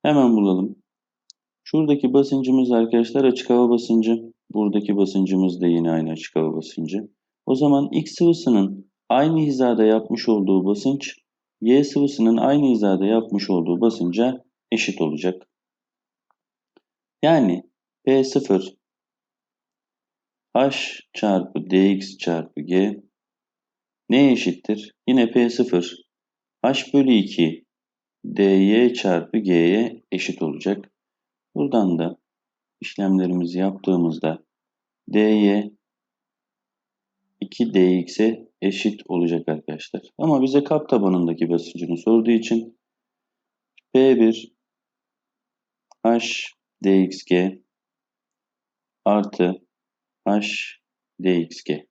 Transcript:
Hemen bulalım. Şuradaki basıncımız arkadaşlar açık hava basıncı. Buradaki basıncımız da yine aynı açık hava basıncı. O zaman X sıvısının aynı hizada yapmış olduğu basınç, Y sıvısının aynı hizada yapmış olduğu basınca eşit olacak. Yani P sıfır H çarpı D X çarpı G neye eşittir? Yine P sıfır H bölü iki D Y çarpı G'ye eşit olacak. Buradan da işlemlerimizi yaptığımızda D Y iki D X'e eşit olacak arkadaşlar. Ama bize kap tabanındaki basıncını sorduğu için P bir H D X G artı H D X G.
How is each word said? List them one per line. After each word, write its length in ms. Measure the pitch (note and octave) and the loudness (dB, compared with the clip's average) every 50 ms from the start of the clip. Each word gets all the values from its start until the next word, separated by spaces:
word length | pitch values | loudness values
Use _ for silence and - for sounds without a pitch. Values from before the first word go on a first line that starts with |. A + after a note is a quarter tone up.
Hemen 340 | - D3+ D3+ C#3+ C3 A#2+ A2+ | 0 2 2 4 4 4 4
bulalım. 460 | G#2+ G2+ G2 F#2 F#2 F#2+ A2+ - _ _ _ _ _ _ _ _ _ _ _ _ _ _ _ _ _ _ | 4 4 2 2 0 -2 -4 -8 _ _ _ _ _ _ _ _ _ _ _ _ _ _ _ _ _ _
Şuradaki 480 | - - D#3 D#3 D3 D3 C#3+ C3 B2 | -4 -2 0 2 2 2 2 2 2
basıncımız 600 | B2+ C#3 C#3 C#3 C#3 C3+ B2+ B2+ B2+ C3 B2+ B2 | 2 2 2 2 0 -2 0 2 2 2 2 2
arkadaşlar 520 | A#2+ A2+ A2+ A2+ A#2+ A#2 A#2 A#2 - C#3+ C3+ | 2 2 2 2 2 0 0 0 0 2 2
açık 260 | B2+ B2 B2+ - - | 2 2 0 0 2
hava 200 | B2 B2 B2 A#2 | 2 4 4 4
basıncı. 640 | A#2+ A2+ A#2 - A#2 A2+ A2 A2 A#2 A2+ A2+ A#2 _ _ _ _ | 2 0 0 0 0 2 2 2 -2 -2 -4 -14 _ _ _ _
Buradaki 460 | - G#2 G#2 G#2 G#2 G#2 G#2 G2+ G2+ | -4 -2 -2 0 -2 -2 -2 -2 0
basıncımız 640 | G2+ G2 F#2 - G2 F#2+ F2+ F#2+ F#2+ F#2+ F#2 F2 - | 0 0 0 0 -2 0 0 2 0 0 0 -2 -2
da 60 | F2+ | 0
yine 240 | F2 E2+ E2+ E2 E2 | 0 0 0 0 0
aynı 200 | E2 E2 D#2+ D#2+ | -2 -2 -2 -4
açık 260 | D#2+ D#2 - - _ | -8 -10 -12 -6 _
hava 200 | D#2+ D#2+ D#2 D#2 | -4 -2 -2 -4
basıncı. 520 | D#2+ D#2 - - - E2 D#2 F2+ G#2 G#2 - _ _ _ _ _ _ _ | -6 -10 -10 -10 -10 -8 -6 -8 -8 -10 -10 _ _ _ _ _ _ _
O 80 | - C3 | -4 -2
zaman 340 | C3 D3 C#3+ C#3+ C#3 C#3+ - | 0 2 2 2 2 0 -2
X 220 | - D#3+ D#3 - - | -4 -4 -4 -6 -4
sıvısının 760 | - F3 E3+ E3 E3 - C3 A#2 G2+ G2 G2+ G2 - - _ _ _ _ _ | 0 2 2 2 0 0 0 2 2 2 0 -4 -12 -18 _ _ _ _ _
aynı 320 | A#2+ B2+ D3 D#3+ E3 D#3+ | 0 0 2 2 2 0
hizada 440 | D#3 D3 C3+ B2+ C3 B2 A#2 G#2+ A2 | 0 0 0 0 0 0 2 4 4
yapmış 440 | G#2+ A2 A2+ A2 - A#2 A2 - - | 4 4 2 0 -4 -8 -4 0 0
olduğu 360 | A2 G#2 G2 G2 G2 F#2 F2+ | 0 0 2 2 0 2 2
basınç, 540 | G2 G2+ G#2 - C3+ C#3 C#3 - - - _ _ _ _ _ _ _ _ _ | 0 -2 -2 -2 -4 -4 -4 -8 -14 -18 _ _ _ _ _ _ _ _ _
Y 240 | A2 A2+ B2+ C#3 C#3+ | 2 4 4 4 2
sıvısının 520 | C#3+ - C#3+ C#3+ C#3 C#3+ - A2+ A2+ A#2 | 0 0 -2 -2 -2 0 0 0 2 2
aynı 300 | A2+ A#2 C3 C#3+ D3 C#3+ | 2 2 2 2 2 2
hizada 400 | C3 B2 G#2+ G#2 G2 F#2+ F#2 G2 | 2 2 2 2 0 0 0 0
yapmış 440 | G2+ A2+ A2+ A2+ A2 G2+ G2+ G2+ - | 0 0 0 0 -2 -6 -6 -2 -2
olduğu 300 | G2 F2 E2 E2+ F2 E2+ | -2 -2 0 -2 -2 0
basınca 640 | A2+ A#2 A2 - F2 F2+ F2 G#2+ A#2+ B2+ C3 B2+ _ _ _ _ _ _ | 0 0 0 0 -4 -4 0 0 0 -2 -2 -6 _ _ _ _ _ _
eşit 280 | A#2 A2 - - D2+ - | -4 -4 -4 -6 -4 -4
olacak. 480 | E2 D2+ D2+ D2+ F2+ F#2 F#2 - - _ _ _ _ _ _ _ _ _ _ _ _ _ _ _ _ _ _ _ _ _ _ _ _ _ _ _ _ _ _ _ _ _ _ _ | -4 -4 -4 -4 -4 -6 -6 -6 -14 _ _ _ _ _ _ _ _ _ _ _ _ _ _ _ _ _ _ _ _ _ _ _ _ _ _ _ _ _ _ _ _ _ _ _
Yani 400 | - D3+ E3 D#3 B2 F#2 F2 F#2+ - _ _ _ _ _ _ _ _ | 2 2 4 4 2 0 0 -4 -8 _ _ _ _ _ _ _ _
P 200 | C3+ C3 C3+ C3 | 2 2 2 2
sıfır 500 | C3+ - C#3 C3+ - G2 F#2 F#2+ - _ _ _ _ _ _ _ _ _ _ _ _ _ _ _ _ _ _ _ _ _ _ _ _ _ _ _ _ _ _ _ _ _ _ _ _ | 0 -2 -4 0 2 0 0 0 -4 _ _ _ _ _ _ _ _ _ _ _ _ _ _ _ _ _ _ _ _ _ _ _ _ _ _ _ _ _ _ _ _ _ _ _ _
H 180 | _ A#2 C3 C#3 C3+ - - - - - _ _ | _ 0 0 0 0 -4 -10 -10 -12 -16 _ _
çarpı 580 | _ - - G#2 G2 F#2 F2 - - - - F#2 | _ -4 -2 0 0 0 -2 -4 -8 -10 -6 0
D 200 | F#2 F#2 G2 G2 | 2 4 4 4
X 280 | G2 F#2+ F#2+ - - _ | 2 0 -6 -12 -14 _
çarpı 420 | - F2+ E2+ E2 D#2+ - _ D2 | -4 -4 -4 -4 -6 -8 _ -14
G 420 | D2 E2 F#2 F#2 G2 G#2 G2+ G2+ _ _ _ _ _ _ _ _ _ _ _ _ _ _ _ _ _ _ _ _ _ - | -8 -2 0 0 0 0 -2 -8 _ _ _ _ _ _ _ _ _ _ _ _ _ _ _ _ _ _ _ _ _ 0
neye 240 | A#2 C3 C#3+ C#3 | 2 4 6 4
eşittir? 640 | B2 A2 - F#2 - - _ - G#2+ G#2 G#2+ - _ _ _ - | 4 2 0 -4 -4 -4 _ -6 -6 -6 -6 -18 _ _ _ 2
Yine 220 | B2+ C3 A#2 A2+ | 2 2 2 2
P 200 | - C3 A#2+ A#2 | 2 2 2 2
sıfır 460 | A#2 - A#2+ - - F2 E2+ - - - _ _ _ _ _ _ _ _ _ _ _ _ | 0 -2 -2 0 0 -2 -2 -4 -12 -18 _ _ _ _ _ _ _ _ _ _ _ _
H 300 | - B2 C3+ C3 - - | -2 -2 -2 -2 -6 0
bölü 200 | - C#3+ C3+ C3 | 0 2 4 4
iki 520 | A#2+ G#2+ F#2+ G2 - - E2+ D#2+ E2 - _ _ _ _ _ _ _ _ _ _ _ _ - | 4 2 2 0 -2 -2 -2 -2 -2 -8 _ _ _ _ _ _ _ _ _ _ _ _ -14
D 180 | - - G2+ | -10 -2 0
Y 520 | G2 G2 F#2+ F#2+ G2 G2+ G#2+ A2+ B2 A#2+ B2 | 2 4 4 4 4 4 4 4 4 2 0
çarpı 440 | - - G2 F2+ E2+ - - - A2+ | 0 -2 0 0 -2 -2 -4 -6 -4
G'ye 640 | G#2 F#2 F2 E2 E2 F2 F#2+ G#2+ A#2 A#2 - - _ _ | 0 2 2 4 4 4 2 2 0 -2 -6 -14 _ _
eşit 300 | - F#2 - - - - | -8 -8 -6 -8 -8 -6
olacak. 460 | - D#2 C#2 - - F#2+ G2+ G2+ G2 _ _ _ _ _ _ _ _ _ _ _ _ _ _ | -6 -8 -8 -6 -4 -4 -4 -4 -8 _ _ _ _ _ _ _ _ _ _ _ _ _ _
Buradan 440 | - C#3+ C3+ A#2 A2+ G2+ F#2 E2+ D#2+ | -6 -4 -2 0 0 0 0 0 -2
da 180 | E2 E2+ E2 _ _ _ _ _ _ _ _ _ _ _ _ _ | -4 -6 -8 _ _ _ _ _ _ _ _ _ _ _ _ _
işlemlerimizi 800 | - - - - G2+ F#2+ F#2+ F#2+ F#2 F2 F2+ F2+ F2 E2+ F2 F2+ | -18 -14 -8 -6 -2 0 0 0 0 -2 -2 -4 -4 -4 -4 -4
yaptığımızda 840 | F#2+ G2 F#2+ F#2+ - G2 F#2 F2 E2+ E2 D#2 E2 - D#2+ D#2 - _ _ _ _ _ _ _ _ _ _ _ _ _ - | -4 -4 -6 -6 -4 -2 0 0 0 -2 -4 -4 -6 -6 -6 -6 _ _ _ _ _ _ _ _ _ _ _ _ _ -2
D 100 | G#2 G#2+ | 0 2
Y 540 | G#2+ G#2+ G#2+ G#2+ G#2 G2+ G2+ G#2 G#2 G#2 _ _ _ _ _ _ _ _ _ _ _ _ _ _ _ _ _ _ _ _ _ _ _ _ _ _ _ _ _ _ _ _ _ _ | 2 4 2 4 4 2 2 0 -2 -6 _ _ _ _ _ _ _ _ _ _ _ _ _ _ _ _ _ _ _ _ _ _ _ _ _ _ _ _ _ _ _ _ _ _
iki 340 | G2+ - - - A#2+ A2+ G2+ | -12 -12 -6 -6 -6 0 2
D 240 | G2 F#2 F#2 F2+ F2+ | 2 4 4 2 0
X'e 500 | E2+ - - - G#2+ A2 A2+ - - _ _ _ | -2 -6 -4 0 0 0 0 -4 -12 _ _ _
eşit 400 | - G2 F#2+ G2 - G#2+ G2+ - - | -6 -4 -4 -2 -4 -6 -6 -6 -10
olacak 420 | - F#2 F2 F2 E2+ E2+ E2 E2 - | -6 -4 -2 -2 -2 -2 -4 -4 -6
arkadaşlar. 540 | D#2 D#2 - - D#2 D#2 - - - - - - _ - | -6 -6 -8 -12 -12 -12 -12 -12 -14 -14 -14 -16 _ -4
Ama 240 | D3+ E3 D3+ C3+ | -2 0 2 2
bize 220 | C3 C3 C3+ C#3+ C#3+ | 0 2 2 0 0
kap 240 | - D#3 D3+ D3+ - | 2 -2 -2 0 0
tabanındaki 640 | C3 A2+ G2 F#2 F#2 F2+ F2 E2+ E2+ E2 E2+ E2 | 0 0 2 2 0 0 0 -2 -2 -4 -2 -2
basıncını 480 | F2 E2+ E2+ - - E2+ E2+ E2+ E2+ E2+ | -2 -4 -4 -8 -12 -12 -8 -8 -8 -4
sorduğu 320 | - A2 A2+ A#2 A2+ A#2 | 0 2 2 2 4 2
için 480 | A#2 A2 A2+ - A2+ A2+ A2+ A#2 _ _ _ _ _ _ _ _ _ _ _ _ _ _ _ _ _ _ _ _ _ _ _ _ | 0 0 0 -2 -4 -4 -4 -8 _ _ _ _ _ _ _ _ _ _ _ _ _ _ _ _ _ _ _ _ _ _ _ _
P 280 | - C3 C3 C3+ B2+ A#2 | 2 4 6 6 6 4
bir 320 | A2+ A2+ A2+ A2+ - - _ _ _ _ _ _ _ _ _ _ _ _ _ _ _ _ _ _ _ _ _ _ _ _ _ _ _ _ _ _ | 4 2 2 -2 -10 -20 _ _ _ _ _ _ _ _ _ _ _ _ _ _ _ _ _ _ _ _ _ _ _ _ _ _ _ _ _ _
H 160 | - A2+ A#2 A#2 A2+ - - - - - _ _ _ _ _ _ A2 | 0 0 0 0 -2 -6 -10 -10 -12 -14 _ _ _ _ _ _ 0
D 180 | G2 G2 F#2+ | 2 2 2
X 220 | F#2 F2+ - - - | 2 0 -4 -12 -4
G 380 | - F2+ F2+ F2+ G2 F#2+ - _ _ _ _ _ _ _ _ _ _ _ _ _ _ _ _ _ _ _ _ _ _ _ _ _ _ _ _ _ | -2 0 0 0 -2 -4 -10 _ _ _ _ _ _ _ _ _ _ _ _ _ _ _ _ _ _ _ _ _ _ _ _ _ _ _ _ _
artı 580 | G2+ G#2 G#2 G2 G2+ - - F2+ F2+ F#2 - _ _ _ _ _ _ _ _ _ _ _ _ _ | 0 0 0 -2 -4 -2 -2 0 0 -2 -6 _ _ _ _ _ _ _ _ _ _ _ _ _
H 240 | G2 G2+ G#2+ G#2 - - - - - - _ _ _ _ _ _ _ _ - | -2 -2 -2 -2 -4 -8 -10 -10 -12 -16 _ _ _ _ _ _ _ _ -4
D 200 | F#2 F#2+ F2+ E2+ | -2 0 0 0
X 220 | E2+ E2 - - - | -2 -4 -10 -18 -8
G. 220 | - D2+ - - _ | -8 -8 -8 -8 _